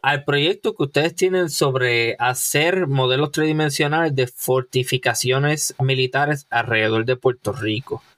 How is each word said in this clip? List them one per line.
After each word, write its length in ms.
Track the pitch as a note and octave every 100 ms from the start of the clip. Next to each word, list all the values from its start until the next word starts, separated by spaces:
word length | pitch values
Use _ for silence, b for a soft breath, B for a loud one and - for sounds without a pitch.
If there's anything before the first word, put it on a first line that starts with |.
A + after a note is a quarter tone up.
al 240 | C3+ C#3+
proyecto 500 | C#3+ C#3+ D#3 G#3 A#3
que 100 | G#3+
ustedes 300 | C#3 - D#3+
tienen 360 | E3+ F#3 F#3 E3+
sobre 640 | - D3 B2+ B2 A#2 A#2 -
hacer 680 | A#2+ B2+ - C#3+ D#3+ F#3+ E3
modelos 460 | C3+ B2+ C3 D3+
tridimensionales 840 | D#3 D#3 D#3 D3+ C#3 D3 D#3 E3 C3+
de 120 | B2
fortificaciones 1500 | - - C3 B2+ C3 B2 B2+ B2 A2+ B2 C3 C#3+ D3+ - -
militares 680 | C3 C3 B2+ C#3 C#3+ D3 -
alrededor 560 | A#2+ A#2 A2+ A2 A2+
de 120 | A2+ B2+
Puerto 360 | C3 B2 -
Rico. 500 | G2+ G2+ G#2+ - A#2 -